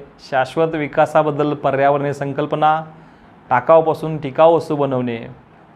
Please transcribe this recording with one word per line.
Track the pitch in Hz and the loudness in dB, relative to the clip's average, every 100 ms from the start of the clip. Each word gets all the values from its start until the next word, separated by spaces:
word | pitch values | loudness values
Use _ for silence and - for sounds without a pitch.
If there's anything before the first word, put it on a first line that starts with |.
| - - - | -12 -20 -6
शाश्वत | 131 131 - 160 160 | -2 -2 -2 -2 -2
विकासाबद्दल | 143 143 151 160 151 143 147 | -4 0 2 2 0 0 -2
पर्यावरणीय | 147 147 135 139 143 143 | -2 -2 2 2 2 -2
संकल्पना, | 139 143 135 147 151 151 156 160 - - - - - - | -6 -6 -6 -4 0 2 0 -4 -16 -20 -20 -20 -16 -4
टाकाऊपासून | 123 - 165 160 147 156 156 | 0 4 4 4 0 -4 -6
टिकाऊ | 139 131 160 165 | -6 4 4 4
वस्तू | 160 151 | 0 -2
बनवणे, | 139 127 123 117 123 - - - - | -2 -2 -4 -6 -10 -18 -20 -20 -20